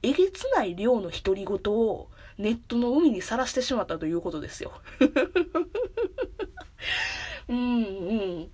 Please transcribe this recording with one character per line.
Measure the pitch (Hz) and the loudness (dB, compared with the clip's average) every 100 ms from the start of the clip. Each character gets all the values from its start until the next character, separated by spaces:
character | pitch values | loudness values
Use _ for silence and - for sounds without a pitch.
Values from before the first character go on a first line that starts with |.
え | - | 2
げ | 277 381 | 4 4
つ | 381 539 | 2 2
な | 466 | 2
い | 208 175 | 2 0
量 | 220 240 | 2 2
の | 180 | 0
独 | - - | -4 0
り | 196 190 | 0 0
言 | 196 202 | -2 0
を | 208 226 185 - - - - | 2 2 0 -8 -18 -18 -4
ネ | 208 | -2
ッ | 233 | -2
ト | - 240 | 0 0
の | 240 | 4
海 | 269 330 | 6 6
に | 196 | 4
さ | - 233 | -2 0
ら | 254 | 0
し | |
て | 262 | 0
し | 247 | 0
ま | 247 | 0
っ | 208 | -2
た | 165 | -2
と | |
い | 160 | -2
う | 170 | -2
こ | 170 | -2
と | 156 | -6
で | - | -8
す | - | -10
よ。 | - - - - | -12 -12 -18 2
<laughs> | 262 285 359 370 339 320 359 440 494 - 466 - 508 - 415 - - - - - - - - - - | 4 4 2 0 0 -2 -2 -4 -4 -2 -4 -4 -8 -6 -10 -10 -20 -12 -6 -4 -4 -6 -8 -10 -4
う | |
ん | 247 | -2
う | 247 240 214 196 180 220 196 170 | 2 2 0 -2 -2 -2 -2 -4
ん。 | 165 | -8